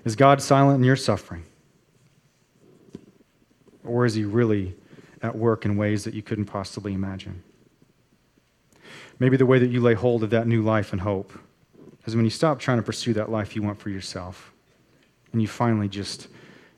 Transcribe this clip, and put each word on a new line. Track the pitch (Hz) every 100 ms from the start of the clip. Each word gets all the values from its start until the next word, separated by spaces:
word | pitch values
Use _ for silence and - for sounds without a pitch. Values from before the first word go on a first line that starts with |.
Is | 120 110
God | 139 139
silent | - 139 139 139
in |
your | 127 131
suffering? | - 101 - 85 82 _ _ _ _ _ _ _ _ _ _ _ _ _ _ - - _ _ _ _ _ _ _
Or | - 120 123
is | 110
he | 104
really | 110 117 104 92 92 _ - - -
at | 113 107
work | 117 110
in | 104 101
ways | 104 104
that | 113
you | 107
couldn't | - 107 101
possibly | 101 95 - 101
imagine? | 95 98 95 95 92 - _ _ _ _ _ _ _ _ _ _ _ _ _ - - - -
Maybe | 127 131
the | 127
way | 131
that | 123
you | 123
lay | 120
hold | 113 123 120
of | 107
that | 113 117
new | 117
life | 107 110 101
and | 98
hope | 101 98 98 - - _ _ _ - - -
is | 113
when | 113
you |
stop | - 165 139
trying | - 123
to |
pursue | 107 - -
that | 107 107
life | 110 101 110
you |
want | 104 104
for | 107
yourself | 98 95 95 90 92 - _ _ _ _ _ _ _ _
and | 117
you | 107
finally | - 120 110 101
just | 98 95 - - - - - _